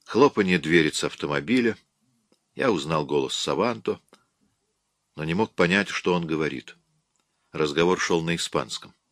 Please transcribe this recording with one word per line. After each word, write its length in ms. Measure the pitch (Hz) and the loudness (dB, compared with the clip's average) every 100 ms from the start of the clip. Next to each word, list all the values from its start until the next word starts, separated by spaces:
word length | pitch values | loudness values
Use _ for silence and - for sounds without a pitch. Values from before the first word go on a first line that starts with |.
| - | -2
хлопанье 520 | 107 139 - 95 90 | 4 4 4 2 2
дверец 460 | 78 85 78 - | 4 4 4 0
автомобиля. 760 | 76 - 73 71 71 127 117 101 _ _ _ _ _ _ _ - | -6 -6 -4 -4 0 0 0 -4 _ _ _ _ _ _ _ -4
Я 160 | 131 | -2
узнал 340 | 90 71 80 71 | -2 -2 -4 0
голос 300 | 73 65 - | -2 -2 -6
Саванто, 640 | - 71 113 113 - 92 _ _ _ _ _ _ _ _ _ _ _ - | -4 -2 -2 -4 -6 -8 _ _ _ _ _ _ _ _ _ _ _ -10
но 100 | 78 | -4
не 80 | |
мог 200 | 87 110 | -2 -2
понять, 360 | - 87 98 98 | 2 2 2 0
что 240 | - 95 | -4 -2
он 120 | 87 82 | -2 -2
говорит. 520 | 78 76 65 - - _ _ _ _ _ _ _ | -4 -4 -6 -14 -20 _ _ _ _ _ _ _
Разговор 480 | 85 76 71 85 90 | -4 -2 2 2 2
шёл 220 | - 85 | 0 0
на 160 | 82 85 | 0 -4
испанском. 580 | - 80 58 - - _ _ | -2 -4 -4 -10 -14 _ _